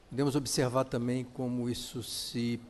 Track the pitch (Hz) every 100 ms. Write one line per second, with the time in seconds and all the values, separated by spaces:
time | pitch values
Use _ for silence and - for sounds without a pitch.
0 | - 120 143 139 123 - 127 127 131 123
1 | 120 127 127 - 127 123 120 117 - 127
2 | 107 - - 120 117 117